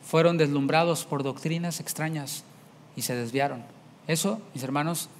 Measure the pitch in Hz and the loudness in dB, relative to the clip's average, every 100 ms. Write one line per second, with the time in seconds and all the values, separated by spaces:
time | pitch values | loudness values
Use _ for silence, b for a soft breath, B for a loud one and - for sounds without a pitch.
0 | - 160 165 170 147 143 139 156 170 160 | 0 6 6 6 4 4 4 4 4 0
1 | - 143 139 131 160 165 175 160 - - | -2 -2 -2 -2 -4 -2 -4 -6 -8 -4
2 | 156 156 139 - - - - - - - | -4 -4 -6 -10 -12 -20 -20 -20 -16 -8
3 | 117 123 117 135 139 127 113 - - - | -4 -2 -2 0 0 -2 -12 -20 -20 -16
4 | - 160 196 220 - 131 131 143 156 170 | -2 0 0 -2 -6 -8 -2 0 0 -2
5 | - | -6